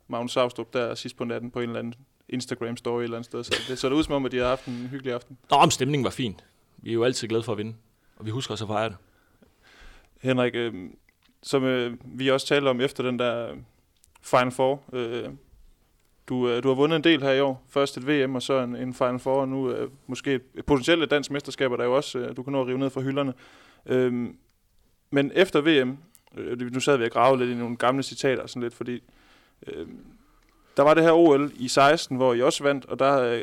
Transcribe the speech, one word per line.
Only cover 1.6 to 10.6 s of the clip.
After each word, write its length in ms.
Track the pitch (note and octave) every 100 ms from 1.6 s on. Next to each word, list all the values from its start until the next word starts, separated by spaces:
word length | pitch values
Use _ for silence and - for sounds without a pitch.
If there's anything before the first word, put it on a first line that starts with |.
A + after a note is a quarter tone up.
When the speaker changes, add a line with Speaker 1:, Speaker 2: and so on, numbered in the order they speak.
| A#2+
Speaker 1:
eller 100 | A#2
anden 140 | A#2 A#2+ _ _ -
Instagram-story 680 | B2+ - B2+ A#2 A#2+ A#2+ A#2+
et 40 |
eller 140 | A#2+ A#2
andet 80 | A#2+
sted. 180 | B2
Så 100 | A#2+ - -
det 120 | B2+
så 100 | C3
det 60 | C#3+
ud 80 |
som 100 | D#3
om, 120 | C#3+ B2+
at 60 |
de 60 | B2+
havde 120 | B2
haft 160 | C3 -
en 220 | A#2+ B2
hyggelig 220 | C3+ C3
aften. 240 | A#2+ - C3 -
Speaker 2:
Nå, 100 | C#3+
men 120 | E3
stemningen 320 | - C3 D3
var 60 | G#2+
fin. 300 | - B2 F2 - _ _ _
Vi 120 | -
er 40 |
jo 100 | A2+
altid 240 | A#2+ B2+ A2
glade 160 | A2
for 80 | A2+
at 60 | G#2
vinde, 180 | A2 A2+ _ _ _ -
og 80 | A2
vi 60 |
husker 200 | A#2 C3
også 120 | G#2+
at 40 | G#2+
fejre 200 | G#2 A2
det. 80 | F#2 _ _ _ _ _ _ _ - - - _ _
Speaker 1:
Henrik, 340 | B2+ B2+ B2
øh, 180 | A#2+